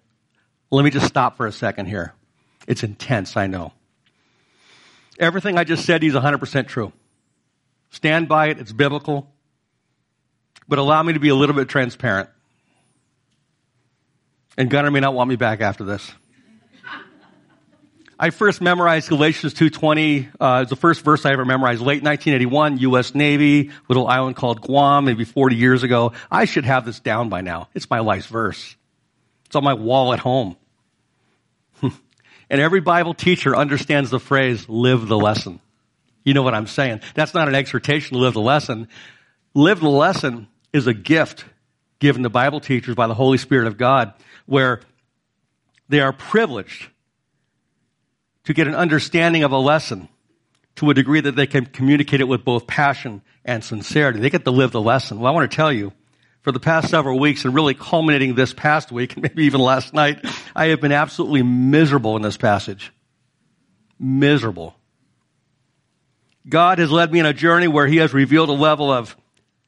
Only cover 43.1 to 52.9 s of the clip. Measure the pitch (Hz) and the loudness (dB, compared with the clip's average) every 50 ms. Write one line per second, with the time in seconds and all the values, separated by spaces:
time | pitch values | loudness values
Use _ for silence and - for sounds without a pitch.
43.1 | 113 107 135 131 135 123 - - 143 131 113 113 101 107 123 123 135 131 117 98 | 0 0 2 2 2 2 0 2 2 2 2 0 -2 -2 0 2 2 2 0 -2
44.1 | - _ _ _ - - _ - 135 139 131 127 120 104 _ _ _ _ _ _ | -6 _ _ _ -20 -20 _ -2 0 2 2 2 0 -4 _ _ _ _ _ _
45.1 | _ _ _ _ _ _ _ _ _ _ _ _ _ _ _ - 143 147 139 135 | _ _ _ _ _ _ _ _ _ _ _ _ _ _ _ -2 0 0 0 0
46.1 | 131 - - - - 214 233 175 123 104 92 - - - - - _ _ _ _ | -2 -6 -8 -2 -2 0 0 -2 -4 -8 -12 -14 -16 -20 -20 -20 _ _ _ _
47.1 | _ _ _ _ _ _ _ _ _ _ _ _ _ _ _ _ _ _ _ _ | _ _ _ _ _ _ _ _ _ _ _ _ _ _ _ _ _ _ _ _
48.1 | _ _ _ _ _ _ _ - 151 165 160 143 160 - 175 165 151 143 - - | _ _ _ _ _ _ _ -4 0 0 0 0 0 0 0 2 2 0 0 0
49.1 | - 170 165 170 165 165 151 139 135 135 131 143 151 160 156 - 117 95 87 - | 0 2 2 2 2 2 2 2 2 2 2 4 2 2 0 -2 -10 -12 -12 -16
50.1 | _ _ _ _ _ _ _ _ _ _ _ _ - - 151 147 139 135 127 127 | _ _ _ _ _ _ _ _ _ _ _ _ -8 -2 2 2 4 4 4 2
51.1 | 147 156 147 143 123 131 139 131 - 139 123 - - - 131 135 147 143 143 - | 2 0 0 0 0 -2 -2 0 0 -2 -2 -4 -4 -2 2 2 2 2 2 0
52.1 | 143 135 135 127 131 120 - 135 120 117 - - - - 143 143 | 0 0 0 0 -2 -2 -2 -2 -2 -2 -2 -4 -4 0 0 0